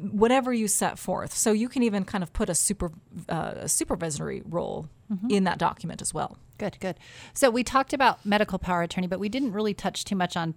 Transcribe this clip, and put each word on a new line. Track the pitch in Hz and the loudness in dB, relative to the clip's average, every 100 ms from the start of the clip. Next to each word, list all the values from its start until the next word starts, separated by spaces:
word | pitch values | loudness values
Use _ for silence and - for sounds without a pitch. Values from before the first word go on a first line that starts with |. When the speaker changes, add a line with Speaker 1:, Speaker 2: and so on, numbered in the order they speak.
| 196 | -4
Speaker 1:
whatever | 202 226 262 254 | 4 6 6 4
you | 240 214 | 0 0
set | - 185 - | 2 0 -2
forth. | - - - | -4 -4 -4
So | - - | 0 2
you | 214 240 | 2 2
can | 269 | 2
even | 233 202 190 | 2 2 -2
kind | 208 | -4
of | 175 | -4
put | - 214 | -2 0
a | 170 | 0
super-, | - 202 180 160 _ 180 156 | 0 -2 -4 -8 _ -14 -6
uh, | 165 160 - | -4 -4 -6
a | - | -2
supervisory | - - 247 165 147 156 131 - | -2 0 -2 -2 -4 -6 -6 -6
role | 170 - - 156 - - | -4 -4 -6 -10 -16 -6
Speaker 2:
Mm-hmm. | 196 220 | -4 2
Speaker 1:
in | 202 190 | 2 2
that | - | 2
document | 170 - 165 - | 0 -2 -8 -6
as | - | -4
well. | 156 - - - - | -2 -4 -6 -20 -8
Speaker 2:
Good, | 208 - | -8 -4
good. | 190 170 - - - | -8 -8 -12 -20 -12
So | - 269 | 4 4
we | 233 | 4
talked | 240 262 269 | 2 2 2
about | 285 254 - 208 | 4 4 4 2
medical | 208 208 185 | 2 2 -2
power | - 175 | 0 0
of | 170 | 0
attorney, | - 180 | -2 -2
but | 180 | -2
we | 208 | -2
didn't | 247 269 | 0 0
really | 196 214 | 0 -2
touch | 208 196 - | 0 -4 -4
too | - 196 | -4 0
much | 180 - | 0 0
on, | 165 | -4